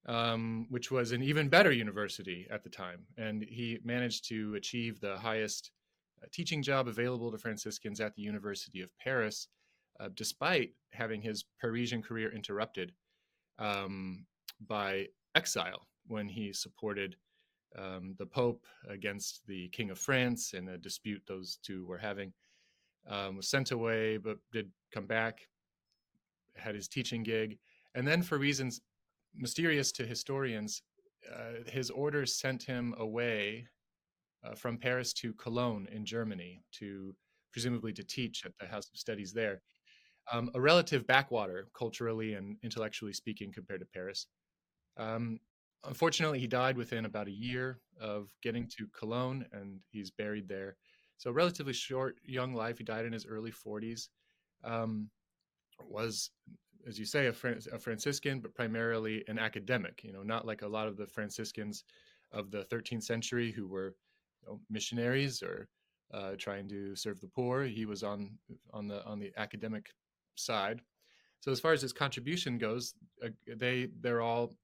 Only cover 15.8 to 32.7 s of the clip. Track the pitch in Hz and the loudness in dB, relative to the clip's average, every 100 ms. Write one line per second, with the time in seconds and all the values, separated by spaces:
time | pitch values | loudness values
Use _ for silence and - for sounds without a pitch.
15.8 | - _ - 107 101 101 101 95 92 - | -12 _ -6 -4 -2 -2 -4 -4 -6 -4
16.8 | 110 101 98 - _ _ _ _ _ - | -2 0 -2 -6 _ _ _ _ _ -10
17.8 | 95 92 95 95 95 135 123 120 - - | -6 -6 -8 -8 -4 4 4 2 -10 -18
18.8 | - 101 101 101 - - - 95 90 - | -12 -4 -4 -2 -6 -8 -8 -8 -6 -4
19.8 | 104 92 - 131 123 120 - 92 92 90 | -4 -2 4 4 6 2 -2 -4 -6 -8
20.8 | 95 - 110 101 - 95 90 - - 95 | -8 -6 -4 -4 -4 -8 -6 -10 -8 -8
21.8 | 90 90 104 101 95 - _ _ _ _ | -6 -4 -4 -4 -6 -10 _ _ _ _
22.8 | _ _ - 101 98 98 95 139 131 120 | _ _ -8 -4 -4 -4 0 0 2 2
23.8 | 113 113 110 107 110 107 _ 113 104 _ | 2 4 2 0 -2 -6 _ -6 -6 _
24.8 | _ 110 98 113 113 110 - _ _ _ | _ -8 0 2 2 -2 -20 _ _ _
25.8 | _ _ _ _ _ _ _ - 113 104 | _ _ _ _ _ _ _ -10 -6 -6
26.8 | 95 139 - 117 110 110 110 104 _ _ | -2 -2 0 0 2 2 2 -4 _ _
27.8 | _ 123 135 165 175 147 139 135 131 - | _ 0 6 6 6 4 4 4 0 -4
28.8 | _ _ _ _ _ - 120 - 165 147 | _ _ _ _ _ -6 -2 4 6 6
29.8 | 127 - 117 120 - 135 131 110 107 - | 4 0 -4 -2 0 0 2 0 -2 -4
30.8 | _ _ _ _ - 120 117 117 120 135 | _ _ _ _ -14 -10 -8 -8 -4 -2
31.8 | 123 - 147 147 131 - 131 127 - | 0 0 2 2 2 2 2 0 -2